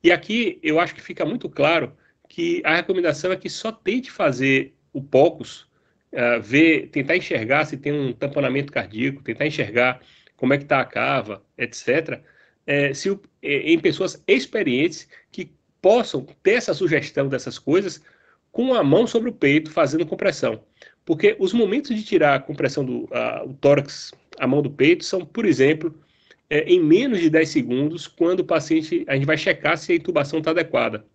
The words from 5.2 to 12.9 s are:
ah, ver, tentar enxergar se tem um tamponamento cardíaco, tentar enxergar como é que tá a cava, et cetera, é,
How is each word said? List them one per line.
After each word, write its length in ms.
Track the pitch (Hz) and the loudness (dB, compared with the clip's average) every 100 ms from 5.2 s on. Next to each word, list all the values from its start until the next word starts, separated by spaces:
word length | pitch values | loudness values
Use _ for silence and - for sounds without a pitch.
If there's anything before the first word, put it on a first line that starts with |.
| 165 - - - _ _ _ _ _ | 4 2 -16 -18 _ _ _ _ _
ah, 240 | - 120 117 | -2 0 0
ver, 520 | 104 135 165 151 - | 2 4 6 4 0
tentar 280 | 147 139 180 | -6 -2 -2
enxergar 480 | - 143 110 143 151 | -2 -6 0 0 0
se 100 | 127 | -6
tem 160 | 143 | -4
um 220 | 147 135 | -4 -4
tamponamento 580 | 120 143 143 135 135 143 | -4 -6 -2 -2 -2 -4
cardíaco, 520 | 127 95 107 135 135 | -8 -8 -4 -6 -6
tentar 240 | - 113 147 | -12 -6 -4
enxergar 520 | 147 107 117 123 123 _ _ _ _ | -4 -4 0 0 -2 _ _ _ _
como 160 | 127 | 0
é 60 | 143 | 0
que 60 | 143 | 0
tá 140 | 139 | -2
a 60 | - | 0
cava, 580 | - 127 139 107 98 _ - | -4 -2 -2 -4 -14 _ -10
et 160 | 117 | -10
cetera, 500 | - - 143 160 135 _ _ _ _ - | -6 -2 -2 -2 -12 _ _ _ _ -4
é, 260 | 143 143 | -2 0